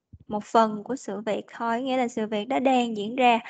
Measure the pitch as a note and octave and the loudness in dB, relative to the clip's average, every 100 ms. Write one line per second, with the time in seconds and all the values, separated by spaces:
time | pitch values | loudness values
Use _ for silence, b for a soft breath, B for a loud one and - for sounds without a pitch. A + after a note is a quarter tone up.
0 | _ - - G#3+ - A#3 A3 G#3+ G3+ C4 | _ -20 -8 -8 2 4 4 0 -6 -8
1 | - G3+ A3 G#3 - - A#3 A#3 C4+ B3+ | -6 -6 -4 -4 -6 -8 -4 -2 -2 0
2 | A#3+ A#3+ G#3+ G#3+ G#3 C4+ C4 B3+ A#3+ A3 | 0 -2 -2 -4 -2 0 2 2 2 -2
3 | G#3 B3+ B3 A#3 B | -4 2 4 4 B